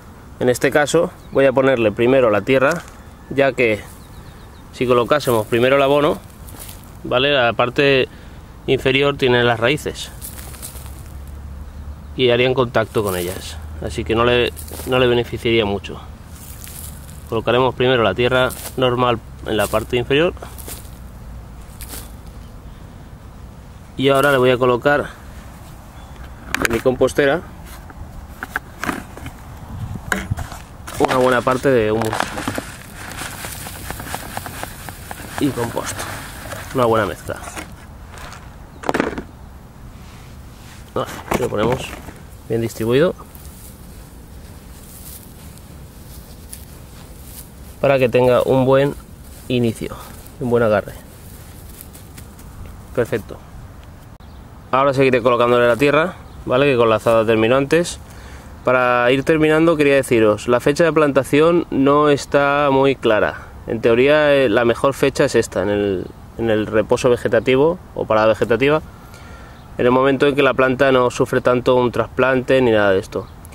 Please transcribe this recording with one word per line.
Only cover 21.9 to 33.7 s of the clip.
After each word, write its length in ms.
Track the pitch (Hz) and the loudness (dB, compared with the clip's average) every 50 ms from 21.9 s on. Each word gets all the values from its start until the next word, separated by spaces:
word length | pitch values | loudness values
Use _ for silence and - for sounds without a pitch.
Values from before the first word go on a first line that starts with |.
| - - - - - - - - - - - - - - - - - - - - - - - - - - - - - - - - - - - - - - - - - | -14 -14 -14 -14 -16 -18 -18 -16 -16 -16 -16 -18 -18 -18 -18 -18 -18 -18 -18 -18 -18 -18 -18 -18 -18 -18 -18 -18 -18 -18 -18 -18 -18 -18 -20 -20 -20 -20 -20 -14 -6
y 120 | - 131 135 | 0 2 4
ahora 240 | 139 135 139 143 143 | 4 4 4 4 4
le 60 | 131 | 6
voy 120 | 127 127 | 6 6
a 80 | 127 120 | 4 4
colocar 480 | 127 123 123 117 127 143 147 147 107 - - - - - - - - - - - - - - - - - - - - - - - - - - - - - - - - | 4 2 2 2 2 2 2 2 0 -4 -8 -16 -18 -18 -16 -16 -16 -18 -18 -18 -18 -18 -18 -18 -18 -20 -18 -18 -18 -18 -16 -16 -16 -16 -16 -16 -14 -8 -6 -4 -2
en 60 | - 117 | 0 0
mi 80 | 113 | 0
compostera 600 | - 131 127 123 131 127 - - 147 139 143 170 196 - - - - - - - - - - - - - - - - - - - - - - - - - - - - - - - - - - - - - - - - - - - - - - - - - - - - - - - - - - - - - - - - - - - - - - - | 2 2 2 4 2 2 2 2 2 2 2 0 -2 -6 -14 -16 -16 -16 -16 -16 -16 -16 -16 -16 -16 -16 -16 -16 -16 -16 -14 -14 -14 -10 -12 -12 -12 -12 -18 -12 -8 -8 -8 -8 -8 -14 -16 -16 -14 -14 -16 -16 -18 -18 -16 -16 -16 -14 -12 -10 -10 -10 -10 -10 -8 -6 -6 -6 -4 -6 -6 -8 -8 -10 -12 -16 -16 -18 -18 -18 -16 -10 -2 0
una 200 | 143 - 135 131 | 2 2 4 4
buena 220 | 127 127 127 120 | 4 4 4 4
parte 300 | 110 131 127 123 127 139 | 2 2 0 2 2 2
de 220 | 135 120 110 107 107 | 4 4 4 2 2
humus 160 | 110 113 110 110 - - - - - - - - - - - - - - - - - - - - - - - - - - - - - - - | 0 0 0 -2 -2 -4 -4 -6 -8 -8 -6 -6 -8 -10 -12 -14 -18 -18 -18 -16 -16 -14 -14 -12 -12 -12 -12 -12 -12 -12 -12 -12 -12 -14 -14